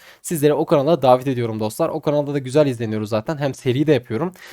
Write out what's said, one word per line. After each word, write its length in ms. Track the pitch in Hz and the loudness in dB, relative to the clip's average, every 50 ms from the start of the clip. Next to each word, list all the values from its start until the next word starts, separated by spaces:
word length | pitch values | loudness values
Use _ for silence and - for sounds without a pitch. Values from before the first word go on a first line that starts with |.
| - - - _ | -18 -20 -20 _
sizleri 320 | - - 180 151 143 147 147 | -10 -8 -2 0 2 2 2
o 120 | 131 160 | 2 0
kanala 360 | - 170 143 131 151 170 143 | 2 2 2 2 2 0 4
davet 240 | 135 127 127 127 131 | 4 4 4 4 4
ediyorum 340 | 139 127 123 120 113 110 107 | 0 -2 -2 -2 -4 -4 -4
dostlar. 280 | 110 107 - - 165 151 | -4 -4 -2 -2 -4 -2
O 120 | 156 156 | -4 -4
kanalda 340 | - 156 147 147 143 143 143 | -2 -2 0 0 -2 -2 -4
da 40 | 143 | -6
güzel 280 | 127 127 123 156 147 | -4 0 2 4 4
izleniyoruz 420 | 139 123 117 117 110 107 107 107 101 | 2 0 -2 -4 -4 -4 -4 -4 -2
zaten. 300 | 113 107 - - 160 139 | -4 -4 -4 -4 -6 -4
Hem 160 | 147 135 127 | -4 -6 -6
seri 320 | - - 127 120 139 156 | -4 -4 -2 0 0 2
de 60 | 156 | 2
yapıyorum. 400 | 147 117 123 - 107 113 165 185 180 - - - | 2 2 0 -2 -4 -4 -4 -4 -6 -10 -18 -20